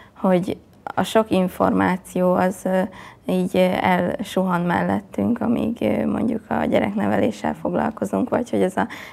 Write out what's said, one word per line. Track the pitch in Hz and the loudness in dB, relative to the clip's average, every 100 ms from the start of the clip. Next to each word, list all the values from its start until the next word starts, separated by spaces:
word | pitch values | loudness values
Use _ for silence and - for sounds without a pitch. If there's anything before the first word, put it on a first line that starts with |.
| - - | -20 -2
hogy | 190 180 185 - - - | 2 2 2 -6 -10 -16
a | - - | -8 -4
sok | 190 220 220 | 2 2 2
információ | 185 180 - 185 185 190 185 - 190 180 | 2 0 2 2 4 2 2 -2 0 2
az, | 185 185 - | 4 2 0
ö, | 185 185 185 - - - - | 0 0 0 -6 -20 -14 -2
így, | 185 180 185 | 0 2 2
ö, | 185 - | 2 2
elsuhan | - 180 180 - 196 190 190 175 | 2 2 0 -4 -4 -2 0 0
mellettünk, | 175 185 180 196 - - 202 233 | 2 0 2 -2 -4 -4 -2 0
amíg, | 220 240 220 233 | 0 0 -2 -2
ö, | 214 214 220 | -2 0 -2
mondjuk | 208 - 220 - | -2 -2 -4 -4
a | - | -2
gyerekneveléssel | - - 208 202 202 196 233 - - | 0 0 0 -2 0 0 0 -2 -6
foglalkozunk, | 160 - 180 - - 202 190 240 | -4 -4 -2 -2 -4 -4 -2 -2
vagy | - 247 | -2 -2
hogy | 214 | -2
ez | 185 - | 0 0
a | - - - | -4 -6 -16